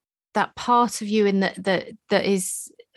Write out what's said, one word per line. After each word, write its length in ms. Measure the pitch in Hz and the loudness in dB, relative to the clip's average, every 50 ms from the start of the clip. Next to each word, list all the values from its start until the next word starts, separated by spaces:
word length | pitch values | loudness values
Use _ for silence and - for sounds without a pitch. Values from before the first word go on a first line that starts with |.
| _ _ _ _ _ _ - | _ _ _ _ _ _ -4
that 220 | 214 190 - _ | -4 -4 -4 _
part 460 | - - - 240 240 240 220 - - | -8 0 2 4 4 4 2 -2 -6
of 60 | 220 | -6
you 180 | 202 214 220 208 | -2 0 2 2
in 160 | 202 196 190 | 4 2 2
that, 200 | 190 180 - 185 185 | 0 0 -2 -4 -2
that, 260 | 196 185 165 - - 226 - _ _ | -2 -2 -2 -2 -8 -16 -20 _ _
that 160 | 202 185 - | 0 0 2
is 460 | 196 196 190 185 - - - - - - - - _ _ | 2 0 0 -2 -6 -8 -10 -12 -16 -20 -20 -20 _ _